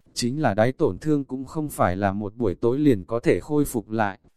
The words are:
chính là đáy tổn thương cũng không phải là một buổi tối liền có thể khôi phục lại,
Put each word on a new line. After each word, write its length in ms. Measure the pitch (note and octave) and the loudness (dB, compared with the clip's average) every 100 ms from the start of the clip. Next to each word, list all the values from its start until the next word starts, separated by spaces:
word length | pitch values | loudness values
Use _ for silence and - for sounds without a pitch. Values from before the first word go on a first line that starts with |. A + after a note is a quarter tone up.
| _ | _
chính 280 | - A#2+ C#3+ | -4 -4 0
là 120 | C#3 | 0
đáy 180 | G2+ A#2+ | 2 2
tổn 280 | C3 C3+ F2+ | 2 -2 0
thương 260 | D#3 D3 C3+ | -2 -2 -2
cũng 200 | C3 C3 | -8 -8
không 240 | D#3+ D3+ | -6 -6
phải 260 | - G#2 F#2 | 0 0 2
là 180 | G2+ | 0
một 220 | G2+ G2+ A2+ | -2 -6 -2
buổi 200 | A2 E2+ | -2 0
tối 240 | A#2+ C3+ | 0 2
liền 260 | D3+ G#2 F2 | 2 2 0
có 140 | A#2 | -2
thể 200 | E3 F#2+ | 2 0
khôi 260 | - D3 C#3+ | 0 -2 0
phục 240 | A#2 G2+ | -2 -4
lại, 300 | A2 G#2 F#2+ _ | -2 -2 -4 _